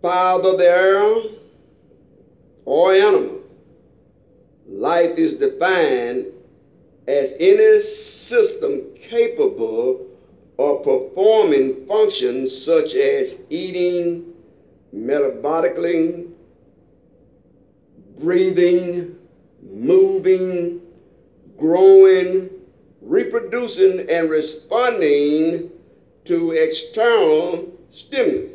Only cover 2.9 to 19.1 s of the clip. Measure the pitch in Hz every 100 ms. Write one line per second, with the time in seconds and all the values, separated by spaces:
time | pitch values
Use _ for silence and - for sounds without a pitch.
2.9 | 190 208 190 - - - - _ _ _
3.9 | _ _ _ _ _ _ _ - 98 131
4.9 | 170 170 165 160 - 135 - 180 185 151
5.9 | 127 117 127 - - _ _ _ _ _
6.9 | _ - 139 131 - 180 208 220 214 -
7.9 | - - - - 240 - - - - -
8.9 | - - 233 226 - 143 104 113 113 123
9.9 | - - - _ _ _ - 147 139 143
10.9 | 131 - - 208 220 190 139 131 - -
11.9 | 214 - - 123 127 131 - 151 165 151
12.9 | 127 139 139 127 - - 160 185 180 180
13.9 | 175 175 170 - - _ _ _ _ _
14.9 | 101 117 143 139 110 143 165 170 170 170
15.9 | 165 160 - - - _ _ _ _ _
16.9 | _ _ _ _ _ _ _ _ _ _
17.9 | _ - - 160 180 185 165 175 175 175
18.9 | 175 -